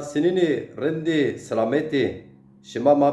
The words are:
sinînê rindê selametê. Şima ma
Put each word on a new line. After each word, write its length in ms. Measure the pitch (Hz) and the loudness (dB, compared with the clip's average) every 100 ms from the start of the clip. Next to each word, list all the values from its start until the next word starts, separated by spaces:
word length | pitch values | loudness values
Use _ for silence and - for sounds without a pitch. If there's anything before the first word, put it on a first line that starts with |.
| - | 2
sinînê 420 | 147 170 185 165 127 - - | 0 0 2 2 0 -6 -6
rindê 400 | 143 160 160 156 123 - - | -4 -2 -2 0 0 -2 -4
selametê. 580 | 113 113 143 147 139 104 - - - - _ | -2 0 0 0 0 0 -4 -16 -20 -20 _
Şima 320 | - 117 131 143 | -12 0 2 4
ma 140 | 143 | 4